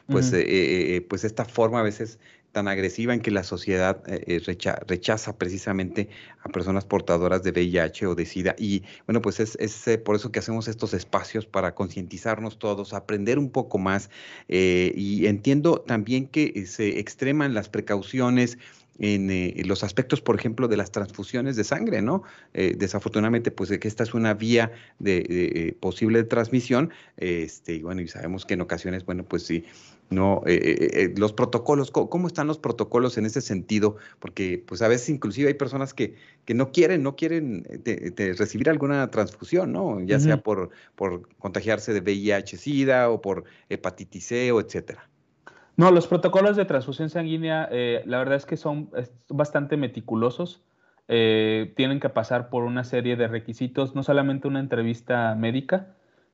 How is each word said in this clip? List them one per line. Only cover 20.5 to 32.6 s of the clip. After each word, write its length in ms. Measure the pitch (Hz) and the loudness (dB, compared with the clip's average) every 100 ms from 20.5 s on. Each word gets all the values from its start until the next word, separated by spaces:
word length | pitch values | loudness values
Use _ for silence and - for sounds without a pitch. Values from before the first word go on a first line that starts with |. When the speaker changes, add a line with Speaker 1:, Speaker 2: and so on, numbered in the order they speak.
| 110 120 | -2 0
Speaker 1:
de 80 | 104 | 0
las 160 | 95 | -2
transfusiones 640 | 107 98 101 98 123 135 113 | -4 -6 -8 -8 -4 -2 -2
de 80 | |
sangre, 380 | 101 156 226 117 | -2 -2 0 0
¿no? 220 | 110 190 - - - | 0 0 -4 -20 -10
Eh, 200 | - 95 90 | -2 0 0
desafortunadamente, 760 | 98 101 107 107 107 117 120 | -2 -2 -2 0 2 2 0
pues, 180 | - 95 | -2 -2
de 100 | 95 | -2
que 80 | 113 | -2
esta 160 | 107 | -2
es 100 | 113 | -2
una 200 | 117 110 | 0 0
vía 380 | 104 110 117 113 - - - | 0 4 4 2 -2 -20 -4
de, 240 | 101 90 | 0 2
de, 240 | - 90 87 | 2 0 0
eh, 320 | 85 82 - | 0 -4 -2
posible 440 | 95 - 110 113 | -4 0 4 4
transmisión, 640 | 113 117 117 127 123 127 165 - - - | 4 2 2 0 2 2 0 -4 -20 -6
este, 600 | 90 85 80 - - 82 | -4 -2 -4 -8 -8 -8
y 80 | |
bueno, 180 | 82 92 | -6 -6
y 60 | 82 | -6
sabemos 380 | 95 85 95 - | -8 -8 -6 -4
que 100 | 92 | -4
en 60 | |
ocasiones, 440 | - 85 92 92 92 | -2 -4 -4 -6 -6
bueno, 180 | 90 | -8
pues 220 | 90 87 87 | -4 -4 -2
sí, 180 | 85 - - - - - | -4 -4 -18 -20 -18 -4
no, 320 | 95 95 98 - | 2 2 2 4
eh, 100 | 87 | 4
eh, 340 | - - 76 | 4 2 2
eh, 200 | - 92 98 | 2 2 2
los 140 | 104 | 0
protocolos, 600 | 113 120 117 135 143 131 | 2 0 0 2 2 2
co-, 180 | - - | 0 0
¿cómo 180 | 170 175 | 0 -2
están 200 | - 151 | -2 -4
los 100 | |
protocolos 600 | 151 | -2